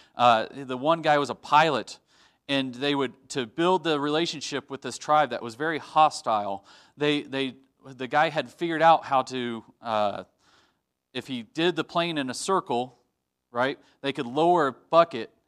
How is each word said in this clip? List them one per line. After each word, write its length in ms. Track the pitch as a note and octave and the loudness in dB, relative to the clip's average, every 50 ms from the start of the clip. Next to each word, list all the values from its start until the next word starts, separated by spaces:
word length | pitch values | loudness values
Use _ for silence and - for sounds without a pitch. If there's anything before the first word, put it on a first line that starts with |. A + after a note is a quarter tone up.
| - _ - | -20 _ -2
uh, 320 | - B2 B2 A#2 A2 A2 - | 2 4 6 6 4 2 -2
the 240 | - C3+ C#3+ B2+ B2+ | -8 -12 -10 -8 -8
one 280 | B2+ C3 D#3 E3 E3 D3+ | -4 0 0 0 2 2
guy 160 | D#3 D3 D3 | 2 2 2
was 100 | C#3+ A#2+ | 2 0
a 60 | A2+ | -4
pilot, 640 | - - - C#3+ D3 D#3+ E3 C#3 A#2 G2 - - - _ _ _ _ _ _ _ _ _ - | -8 -4 2 4 4 4 4 2 -2 -4 -6 -12 -20 _ _ _ _ _ _ _ _ _ -4
and 240 | C#3 C3+ C3 C3 A#2+ | -2 -2 -2 -4 -6
they 220 | A#2+ C3+ C#3+ D3 | -4 -2 -2 0
would, 180 | C#3 C3+ B2 G#2+ _ _ - | 0 -2 -4 -6 _ _ -10
to 160 | - C#3+ B2 | -6 -6 -6
build 380 | A2+ - E3 E3+ F3+ F#3 D#3 D3 | -6 -4 0 2 2 2 2 0
the 160 | E3 D3+ C#3+ | 0 -2 -2
relationship 720 | C#3 D3 D3 D#3 E3+ E3 - C#3+ - - D3 C3+ - - | -2 -2 0 0 -2 -2 -6 -8 -8 -8 -8 -8 -8 -10
with 100 | C3+ C3+ | -12 -12
this 160 | - B2+ A2+ - | -10 -12 -12 -8
tribe 320 | - - D3+ D#3 D3 B2 | -2 2 2 2 2 2
that 140 | B2 - - | -2 -6 -8
was 100 | A#2+ A2 | -8 -8
very 240 | A2+ D3+ D#3+ E3 C#3 | -6 -4 -4 -4 -4
hostile, 880 | - - - D#3 D#3 D3+ - - - A#2+ A2+ G#2+ G#2 G2+ G2 G2 - - - - - _ _ - | -6 -2 2 4 4 4 2 -2 -4 -2 0 0 0 -4 -6 -8 -10 -16 -20 -20 -20 _ _ -2
they, 240 | D3 D3 D3 D3 | 0 0 0 0
they, 360 | - C#3+ C3 C3+ C3+ C3 A#2 - _ _ _ _ - | -2 -6 -6 -6 -4 -6 -8 -12 _ _ _ _ -20
the 220 | C3+ C3+ B2 C3 A#2+ | -18 -14 -10 -6 -2
guy 220 | C#3 D3 D#3 E3 | 2 2 2 2
had 200 | D3 D#3+ C3 A#2 | 0 -2 -6 -6
figured 320 | - - F3 E3+ E3 D3+ | -6 -6 -4 -2 0 4
out 240 | D#3+ E3 D#3+ - - | 6 6 6 4 2
how 160 | - C#3 C3 | 0 0 0
to, 420 | B2+ - B2+ B2+ B2 A#2+ A#2 A2+ - _ - _ - | 0 0 -4 -6 -6 -6 -6 -8 -12 _ -20 _ -8
uh, 400 | A#2 A2 G#2+ G#2 G2+ G2 - F#2 _ _ _ _ _ _ _ _ _ _ _ _ _ _ _ _ _ - | -2 0 0 0 0 -2 -4 -10 _ _ _ _ _ _ _ _ _ _ _ _ _ _ _ _ _ -12
if 140 | B2+ A#2 - | -12 -10 -8
he 160 | C3 A#2+ A2+ | -8 -10 -10
did 320 | - - D#3 E3 F3+ E3+ | -8 -4 -2 0 0 0
the 80 | D#3 D3+ | 0 -2
plane 340 | - - F3 E3+ E3+ E3 D3 | -2 -2 -2 -2 -2 -2 -4
in 140 | C3+ B2+ | -6 -6
a 20 | A#2+ | -6
circle, 640 | - - - G3 F3+ - - B2+ A#2+ B2+ C3 - _ _ _ _ _ _ _ _ _ _ _ | -6 -2 0 0 0 0 -2 -4 -4 -4 -6 -10 _ _ _ _ _ _ _ _ _ _ _
right, 260 | A#2+ A#2+ B2 C3+ - - _ _ _ _ | -2 -2 0 0 -2 -6 _ _ _ _
they 100 | - C#3 | -6 -6
could 140 | C#3 D#3 C3+ | -4 -4 -4
lower 420 | A#2+ B2 D3+ E3 F3 F3 F3 D3+ C3+ | -4 0 2 4 4 4 4 2 0
a 60 | A#2+ | -2
bucket 560 | - _ - - E3 E3+ E3 - A#2 A2 - _ _ _ | -6 _ 2 4 4 4 4 2 -8 -8 -10 _ _ _